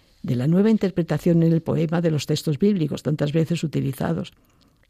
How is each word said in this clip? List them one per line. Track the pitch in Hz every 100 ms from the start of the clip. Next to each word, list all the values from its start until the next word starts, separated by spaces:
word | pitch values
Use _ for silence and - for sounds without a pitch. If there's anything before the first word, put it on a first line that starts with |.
| _ _
de | -
la | 123 139
nueva | 175 214
interpretación | 214 185 175 165 151 180 165
en | 165
el | 165
poema | - 147 165 165
de | 165
los | 151 -
textos | 151 - 139
bíblicos, | 202 196 147 151
tantas | - 151 147
veces | 160 160 170
utilizados. | 151 143 135 131 170 160 180 - _ _ _ _